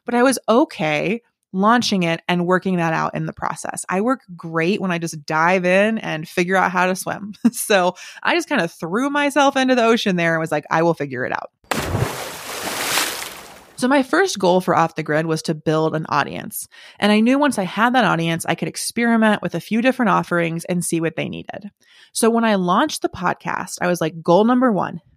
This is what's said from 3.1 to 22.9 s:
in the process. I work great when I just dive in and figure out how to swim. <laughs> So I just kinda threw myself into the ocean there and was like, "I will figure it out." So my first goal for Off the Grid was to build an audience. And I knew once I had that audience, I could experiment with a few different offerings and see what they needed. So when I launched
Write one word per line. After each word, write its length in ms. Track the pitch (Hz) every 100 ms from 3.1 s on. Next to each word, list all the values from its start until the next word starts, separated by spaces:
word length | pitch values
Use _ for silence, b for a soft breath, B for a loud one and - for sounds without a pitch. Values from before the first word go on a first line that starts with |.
in 120 | - 160
the 60 |
process. 520 | - - - - - -
I 120 | 180
work 220 | 226 262 - 170
great 440 | 165 160 165 -
when 100 | 190
I 80 | 170
just 260 | 165 160
dive 400 | - 156 165 190
in 340 | 180 190 208 226
and 300 | 165 156 165
figure 280 | - 180 190
out 160 | 180
how 140 | 180 185
to 100 | 185
swim. 360 | 180 - 202 202
<laughs> 140 | 226
So 420 | - - 202 180 180 B B
I 100 | -
just 140 | 330 320
kinda 180 | 277 170
threw 420 | - 165 202 277
myself 480 | 285 285 294 277 262
into 200 | 262 254
the 80 |
ocean 320 | 226 233 208 180
there 180 | 165
and 60 | 165
was 100 | 160
like, 140 | 151 -
"I 140 | 160
will 120 | 170
figure 300 | 160 147 123
it 80 | 127
out." 200 | - - _ - - - - - - - - - - - - - - - - - - - - - -
So 100 | 254
my 160 | 285
first 360 | 254 320 381 -
goal 200 | 185 185
for 140 | 180
Off 220 | 151 165 -
the 80 |
Grid 220 | 156 151 165
was 160 | 160
to 120 | -
build 400 | 156 160 156 160
an 120 | 156 156
audience. 580 | 147 - - - - - B B B
And 140 | 202
I 80 | 214
knew 180 | 226 269
once 180 | 294 226
I 80 |
had 300 | 175 - 233
that 100 | 254
audience, 400 | 196 165 165 165 -
I 100 | 165
could 120 | 165
experiment 720 | - - - 233 226 220 208
with 140 | 175
a 60 | 170
few 200 | - 220
different 300 | 247 254 226
offerings 540 | 175 170 175 165 165
and 200 | - 180
see 160 | 170 165
what 140 | 165
they 140 | 160 147
needed. 420 | 82 - - 202 - b b b
So 180 | - 226
when 140 | 226
I 120 | 226 202
launched 460 | 180 196 311